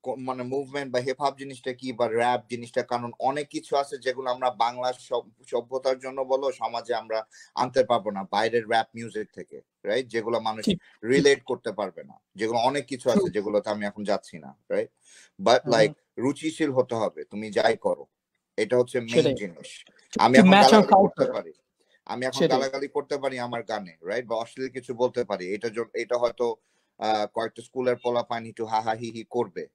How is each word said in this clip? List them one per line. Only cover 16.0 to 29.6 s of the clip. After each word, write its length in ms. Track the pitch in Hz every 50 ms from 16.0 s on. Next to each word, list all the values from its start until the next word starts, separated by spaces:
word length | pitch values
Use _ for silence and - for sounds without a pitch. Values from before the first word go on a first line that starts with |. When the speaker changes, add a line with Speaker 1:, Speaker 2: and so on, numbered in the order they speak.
| _ _ _ -
Speaker 1:
রুচিশীল 540 | 113 139 143 - 156 156 156 - 160 147
হতে 220 | 131 131 123 127 120
হবে, 300 | 113 107 92 _ 76 76
তুমি 260 | _ - 104 110 110
যাই 260 | 98 110 110 113 113
করো, 300 | - - 98 87 76 69 _ _ _ _ _ _ _ _ _ _
এটা 220 | - 110 98 123 123
হচ্ছে 220 | 123 123 - 127
মেইন 120 | 117 113
Speaker 2:
সেটাই। 220 | 120 165 151 147 131
Speaker 1:
জিনিস। 340 | - 104 92 82 - - - - - - - _ _ _ _
Speaker 2:
To, 100 | - -
Speaker 1:
আমি 120 | - 120 127
Speaker 2:
to 60 | -
Speaker 1:
এখন 80 | 196 185
Speaker 2:
match 140 | 190 202
our 80 | 208 -
Speaker 1:
গালাগালি 320 | 220 214 202 - 208 190
করতে 200 | 202 - - -
Speaker 2:
culture। 120 | 135 123 123
Speaker 1:
পারি, 180 | 113 - 82 - _ _ _ _ _ _ _ _ _ _
আমি 200 | - 110 120 127
এখন 120 | 131 123 135
Speaker 2:
সেটাই। 200 | 170 151 131 123
Speaker 1:
গালাগালি 300 | 135 135 131 135 143 139
করতে 300 | _ 147 139 _ 147 139
পারি 200 | 135 139 131 127
আমার 240 | 120 120 123 117
গানে, 340 | 113 - 110 104 98 87 82 _
রাইট? 240 | 82 90 104 123 127
বা 100 | 104 113
অশ্লীল 320 | 110 117 117 - 131 131 131
কিছু 260 | 127 131 123 - 123
বলতে 300 | 113 123 123 120 123 123
পারি, 300 | 95 104 90 90 90 101
এটা 140 | 104 - 117
জ-, 260 | 104 117 117 - -
এটা 220 | 120 117 101 123
হয়তো, 400 | 120 120 120 117 - 123 120 110 _ _ _ _ _ _ _ _ -
আহ, 280 | 101 110 110 107 104
কয়েকটা 360 | 104 _ 117 113 113 _ -
স্কুলের 340 | 117 - _ 131 127 123 123
পোলাপান 500 | 120 - 120 120 120 117 _ 120 117 113
একটু 200 | 113 107 - 113
হা 140 | 110 113 110
হা 120 | 113 113
হি 180 | 110 113 120 117
হি 140 | 113 117 110 _
করবে 360 | - 120 117 101 _ 92